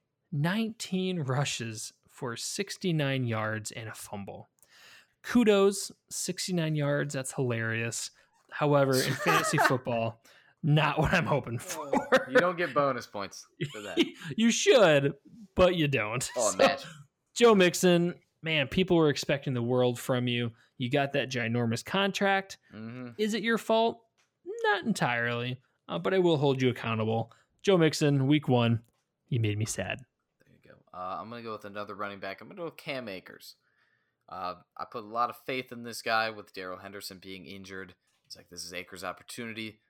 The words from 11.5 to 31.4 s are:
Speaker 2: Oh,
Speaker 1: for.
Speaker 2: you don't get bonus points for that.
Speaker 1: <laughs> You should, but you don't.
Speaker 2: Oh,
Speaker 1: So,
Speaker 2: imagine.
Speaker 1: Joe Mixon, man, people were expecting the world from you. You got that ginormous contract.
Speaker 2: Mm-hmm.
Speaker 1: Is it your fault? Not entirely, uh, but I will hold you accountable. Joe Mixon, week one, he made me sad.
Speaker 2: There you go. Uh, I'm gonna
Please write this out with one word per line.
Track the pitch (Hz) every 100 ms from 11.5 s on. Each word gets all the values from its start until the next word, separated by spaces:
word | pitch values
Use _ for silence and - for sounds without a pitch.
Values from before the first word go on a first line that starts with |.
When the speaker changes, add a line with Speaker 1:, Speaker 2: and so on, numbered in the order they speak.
| 117
Speaker 2:
Oh, |
Speaker 1:
for. | - - - 131 - 254 185
Speaker 2:
you | 131
don't | 175 170
get | 170
bonus | 143 139 123 -
points | 104 98 - - - 165
for | 110
that. | 101 87 - -
Speaker 1:
<laughs> | 175 143
You | 233
should, | 226 392 277 180 147 139 - - - - -
but | 185 180
you | 147
don't. | 135 104 120 - 127
Speaker 2:
Oh, | 107
Speaker 1:
So, | 92
Speaker 2:
imagine. | 269 - - - - _ _ -
Speaker 1:
Joe | 233 208
Mixon, | 180 - 180 175 175 - _ _
man, | 160 156 135
people | - 180 170
were | 156
expecting | 139 - 143 -
the | 123
world | 120 127 123 120
from | - 127 123
you. | 120 117 - _ -
You | 123
got | 143 139
that | 143 123
ginormous | 131 113 120 117 113 -
contract. | 190 196 190 196 196 190 - _ 107
Speaker 2:
Mm-hmm. | 110 123 123 120
Speaker 1:
Is | 214
it | 220
your | 220 226
fault? | - 226 226 - _ _ _ _ 339 466
Not | 440 403 262
entirely, | 185 139 120 120 120 123 127 _ _ -
uh, | 165
but | 180
I | 190
will | 175 156
hold | 143 131
you | 127
accountable. | 117 117 110 110 113 113 _ _ _
Joe | - 185
Mixon, | 160 - 151 143 131
week | 151 147
one, | 123 117 117 - _ _ _ -
he | 123
made | 107 104
me | 117
sad. | - 95 107 - _ _ _ _
Speaker 2:
There | _
you | -
go. | - _ 92
Uh, | 92 90
I'm | 104
gonna | 120